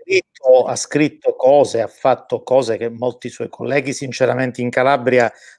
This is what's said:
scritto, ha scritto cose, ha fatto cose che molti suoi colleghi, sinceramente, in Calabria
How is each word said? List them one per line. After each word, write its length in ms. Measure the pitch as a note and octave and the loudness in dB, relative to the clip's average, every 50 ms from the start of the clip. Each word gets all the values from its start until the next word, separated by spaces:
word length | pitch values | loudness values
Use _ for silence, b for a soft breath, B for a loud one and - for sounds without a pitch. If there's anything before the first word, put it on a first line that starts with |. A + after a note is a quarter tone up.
| - | -8
scritto, 640 | - F#3+ F#3 - _ _ - - C3 B2+ B2+ B2 | -4 -2 -2 -4 _ _ -4 4 4 6 6 4
ha 100 | - B2 | 2 -4
scritto 600 | - - - - D3 D3+ - - - - - - | -8 -8 -4 -2 0 0 0 -2 -4 -4 -4 -2
cose, 460 | - - B2+ C#3+ D3 C3 - - A2+ | 2 2 4 6 4 4 2 0 -4
ha 60 | A2 | -4
fatto 560 | G2 _ _ - C3+ B2 - - - B2 A2 - | -6 _ _ 0 0 0 -2 -4 -8 -8 -8 -4
cose 340 | - B2+ C3+ B2+ A2 A2+ | 0 0 0 0 0 -4
che 120 | F#2+ A2+ A#2 | -4 -6 -8
molti 400 | A#2 A#2 B2 B2 A#2+ - - A#2+ | -8 -6 -6 -6 -6 -8 -14 -14
suoi 200 | - - A#2 - | -12 -12 -12 -12
colleghi, 440 | - - A#2+ A#2+ C3+ D3 C3 C3+ B2 | -12 -10 -6 -2 -2 -2 -2 -4 -8
sinceramente, 680 | - C#3+ C3 B2 - C3 A#2+ A#2+ B2+ C3 B2+ A#2 - | -8 -10 -8 -4 -2 -2 -2 0 -2 -4 -6 -4 -6
in 80 | B2 A#2+ | -6 -4
Calabria 640 | - B2+ B2+ C3+ C#3+ C3 A#2+ B2+ B2 B2 A#2+ A2 B B B B B | -2 0 2 2 2 0 0 2 2 2 2 0 B B B B B